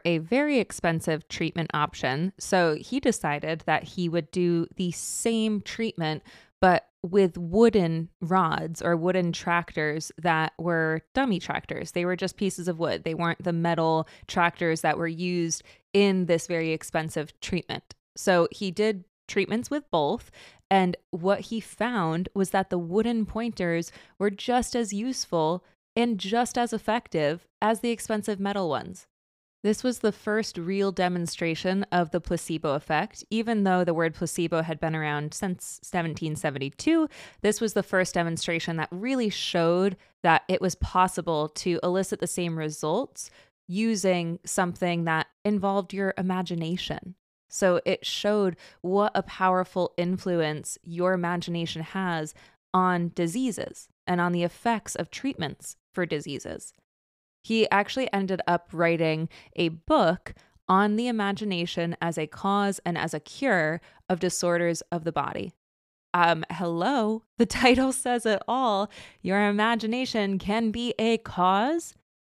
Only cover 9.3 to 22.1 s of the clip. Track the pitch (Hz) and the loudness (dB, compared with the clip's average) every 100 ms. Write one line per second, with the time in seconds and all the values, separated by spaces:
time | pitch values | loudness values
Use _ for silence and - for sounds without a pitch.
9.3 | - 175 170 165 - 151 160 - - 170 | -2 0 -2 -2 -2 -2 -2 -8 -4 0
10.3 | 160 160 - 170 165 160 160 _ 254 269 | 2 0 -2 -2 0 2 0 _ -2 0
11.3 | 180 - - - - - 180 175 180 185 | 0 -2 -6 -4 -8 -6 -2 -2 -2 -4
12.3 | - 196 - 175 165 156 87 165 160 170 | -2 -4 -2 -4 -2 -2 -2 -4 -2 -2
13.3 | - 175 165 170 165 160 160 160 - - | -2 -2 0 2 2 2 2 0 -10 -6
14.3 | 185 175 - 170 160 160 151 170 165 180 | 2 2 2 -2 0 0 0 -2 -2 -2
15.3 | 180 165 - - - _ 202 202 190 175 | 0 0 -4 -10 -20 _ 4 4 4 2
16.3 | 170 - 170 160 160 - 165 160 160 151 | 2 0 -2 -2 -4 -2 -4 -2 -6 -8
17.3 | - - 175 - - _ - _ - 202 | -10 -6 -6 -4 -10 _ -20 _ -4 2
18.3 | 175 170 - 196 170 214 196 - _ - | 4 4 0 -6 0 0 0 -8 _ -4
19.3 | 202 - 226 - 294 - 165 147 233 - | -2 0 -2 -2 -6 -2 0 2 -2 -8
20.3 | - - _ - 190 180 - - 180 185 | -20 -20 _ 2 4 4 -2 -8 -4 0
21.3 | 202 - 226 - - 226 233 165 | 0 -2 -8 -8 -6 -2 0 0